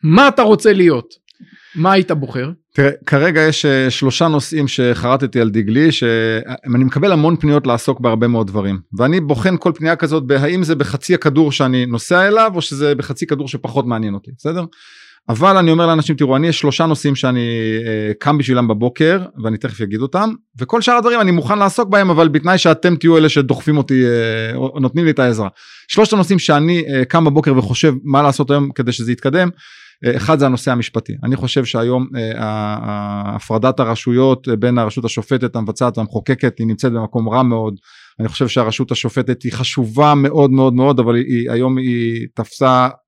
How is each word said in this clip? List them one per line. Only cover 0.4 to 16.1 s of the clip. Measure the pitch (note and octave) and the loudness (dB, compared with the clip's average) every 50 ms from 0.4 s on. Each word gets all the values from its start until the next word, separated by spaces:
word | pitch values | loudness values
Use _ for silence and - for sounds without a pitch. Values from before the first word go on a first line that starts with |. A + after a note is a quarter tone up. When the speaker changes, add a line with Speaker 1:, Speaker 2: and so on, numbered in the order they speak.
Speaker 1:
רוצה | A#3+ G#3+ G#3+ G#3+ - G#3+ G3+ | 4 4 4 4 4 2 4
להיות?" | G3 F3+ E3+ D3 A#2+ - - - _ _ _ _ _ - _ - - _ _ - E3 | 6 4 4 4 2 -2 -8 -20 _ _ _ _ _ -20 _ -20 -20 _ _ -6 0
מה | D#3+ F#3 | 2 2
היית | G3 G3 F3+ - | 4 2 2 0
בוחר? | E3+ D3+ C#3 B2 - C3+ B2 C#3+ F3 _ _ _ _ | -2 -4 -4 -6 -6 -6 -6 -6 -10 _ _ _ _
Speaker 2:
תראה, | - C#3 C#3 C#3 - - | 2 2 2 2 -2 -4
כרגע | - - C#3 D3 F3+ D#3+ D#3 | 0 0 2 2 2 2 4
יש, | D#3 D#3 D3 - - | 2 2 2 2 0
אה, | D3 C3+ C3 C3 C3 | 2 2 2 2 0
שלושה | A#2+ - C#3+ C3+ B2 - E3+ E3 | -2 0 -2 -2 0 2 0 2
נושאים | D#3 D3 C3 - D#3+ D#3 C#3+ C3 | 2 0 -2 -2 -4 -4 -2 -2
שחרטתי | - - B2+ B2 A#2+ - - A#2+ C3 C3 C#3 A#2+ - B2+ | -2 0 0 0 0 0 0 0 0 0 0 -2 0 0
על | A#2 A2 | 0 2
דגלי, | G2+ A2 G#2+ G2+ A2+ C3 D#3 D#3+ | 0 0 0 0 2 2 2 2
ש-, | D3 - B2+ | 2 2 0
אה, | A#2 A2+ A2+ A2+ A2+ A2+ A2 A2 - B2+ - _ C3+ A#2+ | 0 0 0 0 0 -2 -4 -6 -8 -14 -12 _ -2 0
אני | A#2+ C3 | 2 2
מקבל | C3 - C#3+ C#3 - | 2 0 0 0 2
המון | F3+ D#3 D3+ D#3+ E3+ | 2 2 2 2 2
פניות | D#3 - D3+ D3 D3 - B2+ | 2 0 2 2 2 2 0
לעסוק | A#2+ A#2 - - C3 B2+ | -2 -2 0 -2 -4 0
בהרבה | B2 A#2+ A2 A2 A#2+ A#2+ | 0 0 0 2 0 0
מאוד | A#2+ A2+ A2 F#2+ | 2 0 -2 -2
דברים, | F#2+ G#2+ F#2+ G2 G2 F#2 - _ - G2 | -4 -4 -2 -2 -4 -6 -8 _ -4 -2
ואני | A#2+ C3+ E3 F#3 | 0 0 0 0
בוחן | D#3 C#3+ D3 A2+ A2 F#3 F#3 E3 | 0 -2 -2 0 0 -2 -2 -2
כל | - F3+ D#3 | -4 -6 -6
פנייה | - D#3 D#3+ E3+ | -4 -2 -2 -2
כזאת, | D#3+ F3 D3 D3+ D#3+ C3+ | 0 -2 -2 -2 -2 0
בהאם | B2+ C#3 C3+ C#3 D3 F3 F#3 F3+ | 0 0 0 0 0 -2 -2 -2
זה | D#3 E3 | -2 0
בחצי | C#3 B2+ F#2+ A2 C3+ - - F3+ | -2 -2 -4 -4 -8 -2 -2 -2
הכדור | E3 - D#3 C3+ D3 D#3+ D3 | 0 0 0 2 2 2 2
שאני | C#3 - C#3+ B2+ B2+ B2+ B2 | 2 0 0 0 0 0 0
נוסע | B2 A#2 A#2 - - F3 F3+ F#3 G3+ | -2 -4 -6 -2 0 2 2 4 4
אליו, | G#3 A3 A3+ A3 F#3+ | 4 2 2 2 0
או | F3 | -4
שזה | D3+ - D3 C3+ D3 D3 C#3+ | -6 -6 -6 -2 0 0 0
בחצי | C3 C#3+ - C3+ - - - | -2 -4 -8 -8 -8 -4 -4
כדור | D3 C#3 D3 C3 | -4 -6 -4 -8
שפחות | - B2+ - B2+ A#2 C#3 B2+ | -10 -10 -10 -4 -4 -2 -2
מעניין | A#2+ A#2+ A2+ A2 G#2 G2+ | -2 -4 -4 -4 -4 -6
אותי, | G2 _ - C3 - | -8 _ -16 -20 -10
בסדר? | - D3 E3 F3+ E3+ E3 _ _ - - - - - - - _ _ - | -8 -6 -6 -6 -8 -8 _ _ -20 -20 -20 -20 -20 -20 -20 _ _ -6
אבל | A#2+ A2 D#3 F#3+ G3 F#3+ | -2 2 4 4 6 6
אני | F3+ E3 | 4 4
אומר | D#3+ E3 E3+ E3 | 4 4 4 2
לאנשים, | E3 D#3 D3 - | 2 0 0 -2